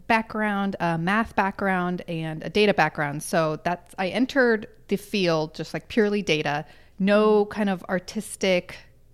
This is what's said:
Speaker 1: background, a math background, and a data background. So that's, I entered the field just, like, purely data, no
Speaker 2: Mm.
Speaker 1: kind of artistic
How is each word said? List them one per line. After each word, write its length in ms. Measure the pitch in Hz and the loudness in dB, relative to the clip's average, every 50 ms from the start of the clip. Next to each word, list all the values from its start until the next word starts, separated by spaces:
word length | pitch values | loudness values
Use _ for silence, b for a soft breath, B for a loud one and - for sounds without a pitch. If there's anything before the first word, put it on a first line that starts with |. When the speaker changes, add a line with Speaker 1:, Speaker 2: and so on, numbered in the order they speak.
| - | -2
Speaker 1:
background, 680 | - 233 226 220 - - 214 214 208 202 196 202 196 190 - | 0 0 0 0 -2 -4 -4 -2 -2 -2 -2 -2 -4 -2 -2
a 180 | 170 170 165 | -2 -2 0
math 380 | 165 165 180 202 220 233 - - | 0 0 0 0 0 -2 -2 -2
background, 640 | - 196 196 196 - 208 196 190 180 175 180 180 175 - | -2 -2 -2 -2 -2 -2 0 0 0 -2 -2 -4 -6 -6
and 360 | - 170 160 160 160 156 156 - | -8 -6 -6 -6 -6 -8 -8 -8
a 60 | 165 | -2
data 240 | - 202 208 208 190 | 2 4 4 4 4
background. 480 | - 156 151 - - 151 147 143 151 | 4 2 2 0 -2 -4 -4 -4 -6
So 380 | - - - 170 160 156 156 151 - | -6 -2 0 0 0 0 -2 -4 -4
that's, 300 | 170 180 180 - - - - | -4 -6 -6 -8 -12 -8 -6
I 80 | 190 185 | -4 -2
entered 580 | - 202 262 254 - 277 247 240 226 208 220 - - - - | 0 0 -2 0 2 2 4 4 2 0 -2 -10 -18 -20 -4
the 100 | - 202 | -4 -4
field 560 | 190 - - - 202 180 170 165 156 156 156 - | -4 -2 -4 -2 0 2 2 2 2 0 -4 -6
just, 200 | - 156 - - | -10 -10 -8 -8
like, 140 | 160 - | -10 -10
purely 360 | - - 240 208 208 208 208 180 | -2 2 2 2 4 2 0 0
data, 420 | - 156 151 151 147 143 147 156 b b b b b b | 0 0 0 0 -2 -4 -4 -8 b b b b b b
no 480 | - 190 196 208 208 214 214 214 208 208 | 0 2 4 6 6 6 6 6 4 2
Speaker 2:
Mm. 40 | 208 | 0
Speaker 1:
kind 180 | - 208 214 202 | -2 -2 -2 -2
of 140 | 190 175 - | -2 -4 -4
artistic 920 | - 190 180 180 - - 220 - - - - - 190 185 175 175 - - - - - _ _ _ - | -4 -6 -6 -6 -6 -10 -10 -10 -10 -6 -2 0 2 2 0 0 -4 -12 -18 -20 -20 _ _ _ -20